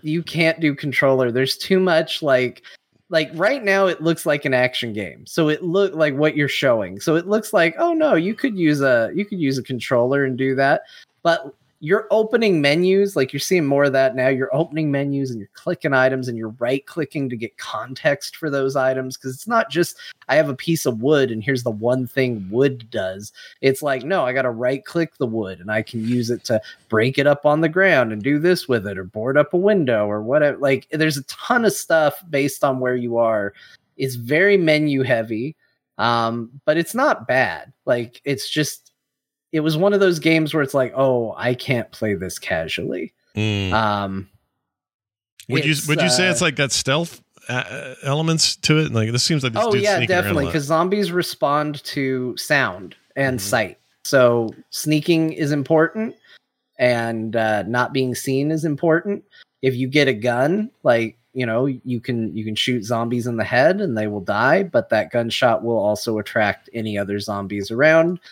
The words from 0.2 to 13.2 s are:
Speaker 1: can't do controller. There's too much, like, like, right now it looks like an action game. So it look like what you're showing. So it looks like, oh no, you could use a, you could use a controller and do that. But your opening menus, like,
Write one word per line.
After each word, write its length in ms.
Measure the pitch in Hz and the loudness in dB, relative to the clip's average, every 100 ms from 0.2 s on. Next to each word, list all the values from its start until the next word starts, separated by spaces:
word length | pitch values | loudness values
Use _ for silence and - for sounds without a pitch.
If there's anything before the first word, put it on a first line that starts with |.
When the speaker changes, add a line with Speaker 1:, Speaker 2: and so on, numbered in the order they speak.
Speaker 1:
can't 360 | 160 156 165 160 | -4 -2 0 0
do 140 | 160 139 | -2 -2
controller. 560 | 147 127 139 131 127 | -4 0 2 2 2
There's 240 | 120 131 - | 0 -2 -4
too 240 | - 190 | 0 2
much, 420 | 185 160 160 - | 2 2 0 -4
like, 400 | 151 127 123 - - - _ _ - | 0 2 0 -6 -20 -20 _ _ -4
like, 200 | 165 147 156 | -2 -2 0
right 280 | 196 277 | 0 0
now 220 | 208 196 190 | 0 2 2
it 160 | 170 | 2
looks 240 | 160 160 165 | 0 0 0
like 180 | 147 | 0
an 100 | 147 131 | 0 2
action 360 | 123 - 120 | 2 0 -6
game. 340 | 104 92 60 - | -6 -8 -10 -8
So 200 | - 156 | 0 2
it 140 | 151 | 2
look 300 | 180 180 196 | 0 2 0
like 220 | 156 151 135 | 2 0 2
what 200 | 151 151 | 2 2
you're 140 | 143 | 0
showing. 500 | - 135 117 95 98 | 2 2 2 0 -6
So 160 | - 151 | 0 0
it 120 | 170 | 2
looks 260 | 214 214 | -2 0
like, 220 | 208 170 - | 2 2 2
oh 160 | 339 | 0
no, 220 | 330 311 185 | 2 2 2
you 180 | 175 | 0
could 240 | 220 277 196 | -2 -4 0
use 240 | 165 147 | 2 2
a, 300 | 139 120 113 | 4 4 2
you 100 | 156 | -2
could 160 | 202 190 | -4 -2
use 180 | 143 135 | -2 -2
a 40 | |
controller 640 | 117 127 - 123 123 139 135 | -4 -6 0 2 2 2 0
and 120 | 123 | 0
do 180 | 135 131 | -2 2
that. 260 | 135 156 - - - _ | 2 2 -2 -20 -20 _
But 300 | 175 165 143 - _ _ | 0 0 -2 -18 _ _
your 260 | 151 202 214 | 0 0 2
opening 520 | 220 220 247 226 170 | 0 2 2 2 4
menus, 540 | 143 151 180 190 202 | 4 4 4 4 2
like, 160 | 180 | 0